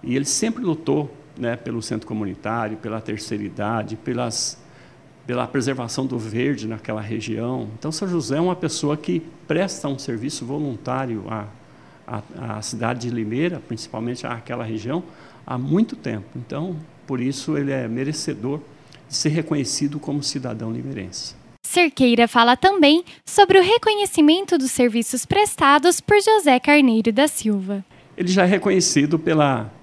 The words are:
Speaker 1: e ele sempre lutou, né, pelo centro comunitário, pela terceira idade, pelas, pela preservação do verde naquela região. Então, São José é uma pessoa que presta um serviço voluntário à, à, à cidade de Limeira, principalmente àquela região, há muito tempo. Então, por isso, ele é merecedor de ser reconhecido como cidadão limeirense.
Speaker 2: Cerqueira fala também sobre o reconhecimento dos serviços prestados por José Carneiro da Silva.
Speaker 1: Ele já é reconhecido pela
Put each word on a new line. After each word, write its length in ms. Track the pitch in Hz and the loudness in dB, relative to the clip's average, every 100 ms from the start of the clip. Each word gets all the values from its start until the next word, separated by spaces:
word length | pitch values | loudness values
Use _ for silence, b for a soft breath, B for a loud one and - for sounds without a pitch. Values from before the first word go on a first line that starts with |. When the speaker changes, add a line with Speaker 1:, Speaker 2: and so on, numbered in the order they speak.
Speaker 1:
e 140 | - 127 | -2 -4
ele 100 | 143 | -2
sempre 380 | - 226 226 | -2 -2 -2
lutou, 500 | 214 156 - 147 147 - - - | -2 -2 0 -2 -2 -10 -20 -8
né, 180 | 120 117 | -6 -4
pelo 240 | - 117 | -6 -8
centro 280 | 110 110 - | -6 -6 -6
comunitário, 720 | 110 101 95 110 113 110 107 | -6 -6 -6 -6 -4 -4 -6
pela 220 | 110 110 | -8 -8
terceira 440 | - 110 - 104 | -8 -10 -8 -6
idade, 520 | 101 - 104 113 104 110 | -8 -6 -4 -2 -4 -8
pelas, 640 | - 120 120 113 - - b b b b b _ - | -6 -4 -4 -4 -6 -8 b b b b b _ -6
pela 180 | 123 120 | -4 -2
preservação 640 | 139 123 131 117 - 131 | -2 -2 -4 -6 -4 -4
do 100 | 123 | -4
verde 500 | 110 110 131 135 110 | -4 -2 -2 -2 -6
naquela 340 | 107 - 107 | -8 -8 -8
região. 680 | 104 110 107 110 117 127 110 113 | -6 -6 -6 -6 -4 -6 -8 -8
Então, 140 | 156 | -8
São 160 | 160 196 | -6 -4
José 300 | 175 - 139 | -4 -2 0
é 40 | |
uma 140 | 180 180 | 0 -2
pessoa 420 | 160 - 147 151 | -4 -2 -2 -2
que 240 | - 175 - - - | -2 -4 -4 -20 -4
presta 400 | 160 190 - 147 | -2 -2 -4 -6
um 120 | 135 | -6
serviço 460 | - 117 127 - 120 | -6 -6 -6 -8 -8
voluntário 800 | 143 147 117 - 127 131 110 98 | -6 -4 -6 -4 -4 -4 -6 -6
à, 160 | 110 104 - b b b b - | -8 -10 -16 b b b b -12
à, 500 | 113 - - 117 107 | -12 -12 -12 -10 -8
à 40 | |
cidade 400 | 107 110 117 123 | -8 -4 -4 -4
de 80 | 120 | -4
Limeira, 480 | 117 107 120 170 170 - | -4 -4 -2 -4 -4 -10
principalmente 580 | 113 - 117 117 120 123 | -12 -10 -8 -8 -8 -8
àquela 380 | 120 - 123 | -10 -8 -8
região, 400 | 113 110 110 160 180 B B B - | -6 -8 -6 -6 -8 B B B -10
há 120 | 127 | -6
muito 380 | 135 165 220 - | 0 0 0 -4
tempo. 300 | - 107 101 - | -8 -8 -10 -14
Então, 400 | 123 135 175 160 156 - - | -10 -8 -8 -8 -14 -20 -8
por 140 | 131 | -4
isso, 380 | 127 135 - 151 | -4 -4 -4 -2
ele 140 | 139 | -2
é 160 | 135 117 | -2 -4
merecedor 760 | 117 135 156 - 113 117 147 - b b b b | -4 -4 -4 -6 -6 -6 -6 -10 b b b b
de 80 | - | -4
ser 140 | 156 | 0
reconhecido 680 | 156 156 147 131 - 143 147 | 0 -2 -2 -2 -2 -2 -4
como 240 | 147 147 | -4 -4
cidadão 480 | 143 143 127 113 113 | -4 -6 -6 -6 -6
limeirense. 640 | 117 131 135 92 - - - - _ | -6 -8 -8 -10 -10 -14 -14 -20 _
Speaker 2:
Cerqueira 680 | - - 339 - 254 233 233 | -4 2 2 4 4 6 4
fala 260 | 247 233 254 | 6 6 6
também 480 | 370 392 294 320 - B - | 4 6 6 6 2 B -4
sobre 340 | - 392 381 | 4 8 8
o 20 | |
reconhecimento 960 | 359 466 - 415 403 - 294 339 392 339 | 8 4 4 2 0 4 6 6 4 0
dos 140 | 262 | 0
serviços 540 | - 247 226 226 247 - | 2 2 2 0 -2 0
prestados 720 | 392 415 - 285 294 320 349 | 2 2 2 4 6 4 2
por 200 | - 415 | 4 4
José 380 | 403 440 302 254 | 6 4 6 4
Carneiro 520 | 269 294 269 226 220 | 6 6 6 4 2
da 160 | 214 294 | 2 2
Silva. 580 | - 220 202 190 202 190 b b - | 2 0 -2 -2 -6 -8 b b -4
Speaker 1:
Ele 120 | 180 | 0
já 140 | 185 | 4
é 20 | 180 | 4
reconhecido 720 | 190 196 185 - - 147 160 | 4 4 2 4 2 2 2
pela 500 | 160 160 143 127 110 - | 2 4 4 2 -4 -12